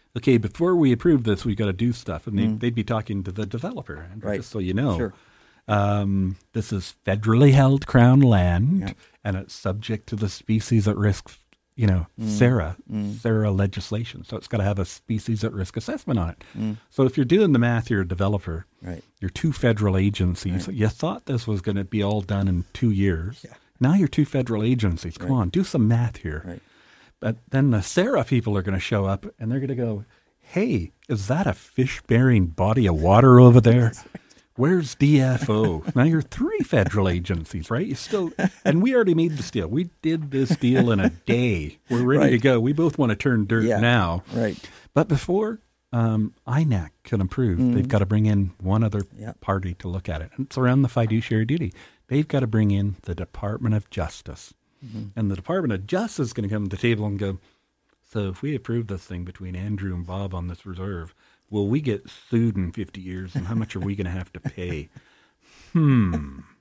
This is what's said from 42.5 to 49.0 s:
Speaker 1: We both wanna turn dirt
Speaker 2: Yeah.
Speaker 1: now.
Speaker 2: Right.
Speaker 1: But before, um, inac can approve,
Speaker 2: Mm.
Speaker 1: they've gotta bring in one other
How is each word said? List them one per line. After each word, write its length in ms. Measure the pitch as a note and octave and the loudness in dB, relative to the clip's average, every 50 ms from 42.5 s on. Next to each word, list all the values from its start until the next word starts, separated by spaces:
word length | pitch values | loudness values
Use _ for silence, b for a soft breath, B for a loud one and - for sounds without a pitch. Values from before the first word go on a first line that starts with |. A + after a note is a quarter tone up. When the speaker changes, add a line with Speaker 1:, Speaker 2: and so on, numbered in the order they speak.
| B2+ A#2 | 2 2
Speaker 1:
We 120 | A2+ C3 | 2 0
both 240 | D3 D3+ E3 D#3 - - | 0 0 0 0 0 0
wanna 180 | C#3 A#2 G#2 | 0 0 0
turn 300 | - - C#3 B2 A2 G#2 | 0 0 0 0 0 0
dirt 180 | G2 A#2 A2+ A2 | 0 0 0 2
Speaker 2:
Yeah. 160 | A#2 A2 G#2 | 0 2 2
Speaker 1:
now. 420 | A#2 A#2+ B2 A2+ F2+ E2+ E2+ F#2 - - | 2 2 4 2 2 0 -2 -4 -6 -6
Speaker 2:
Right. 240 | - A#2 A#2 G#2 E2 - B B B B B B | -4 -4 -2 -4 -4 -8 B B B B B B
Speaker 1:
But 160 | - - E3 - | -2 0 0 2
before, 500 | D3+ C3+ - - F3 G#3 A3 G#3+ A3+ - _ _ _ _ _ _ | 0 -2 0 -2 -2 -2 -2 -4 -6 -10 _ _ _ _ _ _
um, 420 | - A#2 A2+ A2+ A2 G#2+ G#2+ - - _ _ | -2 -2 0 0 0 0 -2 -4 -6 _ _
inac 440 | B2 B2 D3+ D#3+ D3 A2+ F#2 D#2+ - - _ | -2 -2 0 0 0 0 -2 -4 -6 -12 _
can 180 | - - A#2 G2+ | -8 -4 -2 -2
approve, 380 | F#2 F2+ - C3 B2+ G#2+ F2 - | -2 -2 -2 -2 0 0 0 2
Speaker 2:
Mm. 160 | B2+ B2 A#2+ | 2 2 2
Speaker 1:
they've 140 | C3 B2+ C3 | 0 0 0
gotta 180 | - G2+ G2+ | 0 0 0
bring 200 | F#2+ G#2+ G#2+ G#2+ | 2 2 2 2
in 260 | G#2+ G#2+ G2+ G2 F#2 - - | 2 2 2 0 -2 -4 -6
one 240 | F#2 F#2 G2+ G#2+ A2+ | -4 -2 0 0 0
other 180 | G#2+ G#2 G#2 | 0 -2 -4